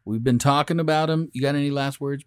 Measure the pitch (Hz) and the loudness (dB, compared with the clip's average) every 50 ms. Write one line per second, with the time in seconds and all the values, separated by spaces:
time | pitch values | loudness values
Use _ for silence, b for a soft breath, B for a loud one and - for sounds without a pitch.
0 | b - 110 113 117 131 123 120 - 143 139 147 151 - 170 170 165 160 156 156 | b -6 -4 -2 2 2 2 4 4 4 2 2 2 0 0 0 0 2 2 2
1 | 156 160 160 160 165 143 - 123 135 143 143 143 143 143 139 139 139 139 135 - | 2 2 0 0 -2 -4 -4 -4 -2 0 0 0 0 -2 -2 -2 -4 -4 -6 -6
2 | 139 139 143 139 151 | -6 -6 -6 -6 -10